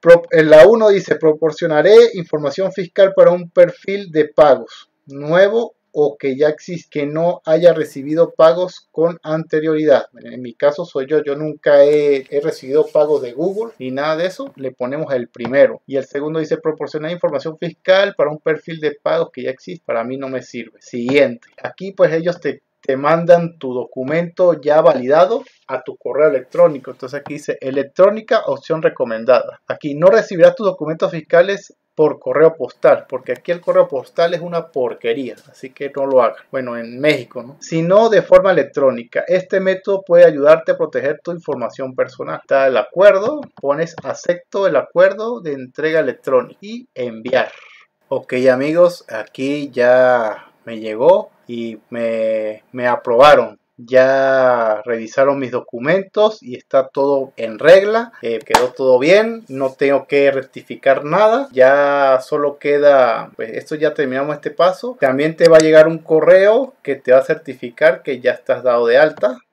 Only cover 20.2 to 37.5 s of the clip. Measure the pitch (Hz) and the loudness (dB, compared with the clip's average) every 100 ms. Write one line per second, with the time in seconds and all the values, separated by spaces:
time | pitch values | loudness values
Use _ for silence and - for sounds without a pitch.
20.2 | 135 131 123 123 113 _ - 123 120 143 | -10 -12 -12 -16 -16 _ -14 -10 -2 0
21.2 | 131 120 _ _ 123 - 190 190 175 160 | 0 -2 _ _ -16 -14 -16 -2 0 0
22.2 | 175 170 147 139 _ _ - 131 143 165 | -6 -6 -8 -10 _ _ -8 -4 -2 -2
23.2 | 170 170 165 165 131 123 - - 131 160 | 4 2 2 -10 -8 -8 -8 -10 -6 -4
24.2 | 170 170 180 151 143 151 160 135 123 151 | -6 0 0 0 2 4 4 2 0 2
25.2 | 185 240 254 _ _ 131 - - - 127 | 2 0 -8 _ _ -10 -10 -14 -8 0
26.2 | 156 135 - 160 175 143 135 127 127 143 | 0 0 -6 0 2 0 -14 -16 -14 -14
27.2 | 143 135 - 135 135 135 135 - 190 214 | -12 -14 -10 -8 -6 -6 -6 2 2 2
28.2 | 214 220 - 131 - 160 160 - 123 113 | -4 -4 -4 -10 -8 -4 -4 -4 -8 -6
29.2 | 117 120 - - _ 117 151 143 180 220 | 2 0 0 -14 _ -10 -8 2 4 4
30.2 | 214 185 175 175 202 180 151 165 185 160 | 0 2 2 4 -6 -4 -10 -6 -6 -6
31.2 | 151 170 190 196 - _ _ - 151 127 | 0 2 2 -2 -10 _ _ -2 -2 -2
32.2 | - 135 160 160 123 - 123 - - 127 | -4 2 2 2 -12 -2 2 2 -2 -14
33.2 | - 123 - 175 180 180 180 135 127 - | -10 -10 -6 -8 -2 0 0 -2 -10 -4
34.2 | 170 170 170 170 165 143 120 110 - 151 | -2 -2 -6 -8 -8 -6 -6 -6 -6 -6
35.2 | 123 104 _ _ 131 _ 143 139 135 131 | -6 -14 _ _ -20 _ -12 -6 0 2
36.2 | 113 - _ 135 127 117 117 120 147 143 | 2 -2 _ -10 -8 -10 -12 -4 -2 -2
37.2 | 120 123 117 | -6 -16 -16